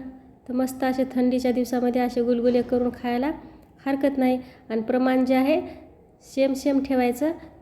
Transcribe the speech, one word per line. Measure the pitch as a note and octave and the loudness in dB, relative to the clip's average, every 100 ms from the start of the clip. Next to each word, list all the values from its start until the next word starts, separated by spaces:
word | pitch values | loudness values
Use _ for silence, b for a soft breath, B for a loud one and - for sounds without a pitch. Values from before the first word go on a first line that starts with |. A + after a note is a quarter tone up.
| C4 - - - - | -6 -16 -20 -18 -6
तर | |
मस्त | B3+ B3+ - | -4 -4 -2
असे | C4 C4 C4 | -2 0 -2
थंडीच्या | B3+ B3 B3+ B3+ | 0 2 2 0
दिवसामध्ये | B3 A#3+ B3 B3 B3 | 0 0 0 0 0
असे | A#3+ A#3+ | 0 0
गुलगुले | A#3+ A#3+ A#3+ B3 | 0 2 2 2
करून | A#3+ B3 B3 | 2 0 0
खायला | A#3+ B3 A#3+ C#4 D#4+ B B B - C#4 | -4 -4 -2 -2 -4 B B B -10 -4
हरकत | C4+ C#4 C#4 | 0 0 2
नाही. | B3+ B3+ B3+ B - | 2 0 -4 B -6
आणि | A3+ | -4
प्रमाण | A3 B3+ C4 C4 | -2 0 2 2
जे | B3+ | 2
आहे | C4 C4+ E4 B B B - - _ | 2 2 0 B B B -20 -20 _
सेम | - C4+ C4+ | -8 0 0
सेम | C4 C#4+ C4+ | 0 0 0
ठेवायचं, | C4+ C4 A#3+ A#3+ D4+ E4 B - | 2 2 2 0 -2 -4 B -10